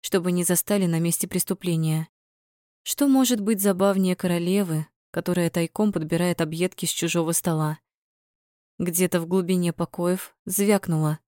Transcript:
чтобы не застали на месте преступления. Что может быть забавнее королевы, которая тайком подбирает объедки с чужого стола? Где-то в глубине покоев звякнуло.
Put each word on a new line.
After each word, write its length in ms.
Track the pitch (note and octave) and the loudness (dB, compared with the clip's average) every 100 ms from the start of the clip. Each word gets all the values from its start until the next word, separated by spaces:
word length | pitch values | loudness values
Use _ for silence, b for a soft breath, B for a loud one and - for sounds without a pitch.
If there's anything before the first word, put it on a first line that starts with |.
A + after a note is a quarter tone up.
чтобы 320 | - G3 F3 | 0 -2 0
не 100 | F3+ | 0
застали 440 | F3 F3 - G#3 F#3 | 2 0 0 0 2
на 120 | E3 | 2
месте 300 | E3+ - F3+ | 0 -2 -2
преступления. 800 | F#3 - F#3 F3+ E3 D#3+ D#3 D#3+ _ _ _ _ _ _ _ | -4 -4 -4 -2 0 0 -2 -4 _ _ _ _ _ _ _
Что 260 | - - C#4+ | -10 0 4
может 320 | C4 B3 A#3+ | 4 4 2
быть 220 | G3+ A3 | 0 0
забавнее 540 | G3+ F#3 G3 F#3+ F#3 F3+ | 2 2 2 4 2 0
королевы, 720 | F#3 F3 E3+ G3 F#3+ D#3+ D3+ _ _ | 0 0 0 0 0 -2 -4 _ _
которая 340 | - E3+ F3+ E3+ | -6 -2 0 0
тайком 440 | F3 E3+ - G#3+ | 0 -4 0 0
подбирает 480 | F#3 D#3 E3 F3+ E3+ | 0 -2 0 0 0
объедки 460 | D#3+ D#3+ F#3 - F3 | -2 -2 -4 -2 -6
с 40 | |
чужого 400 | - F3 E3+ E3 | -2 -2 0 0
стола? 480 | E3+ - D#3+ D#3 D3+ _ _ _ _ _ _ _ _ _ _ | 0 0 0 -2 -4 _ _ _ _ _ _ _ _ _ _
Где-то 400 | F3 E3+ F3+ F3+ | -4 0 0 0
в 80 | E3 | 0
глубине 440 | F#3 F3 F#3 F3 | -2 0 0 0
покоев 640 | E3 E3+ - F3 F#3 - _ | -2 -6 -4 -2 -2 -6 _
звякнуло. 760 | - F#3 G3+ G3+ - D#3+ D#3 D3+ | -8 -2 2 2 2 0 0 -2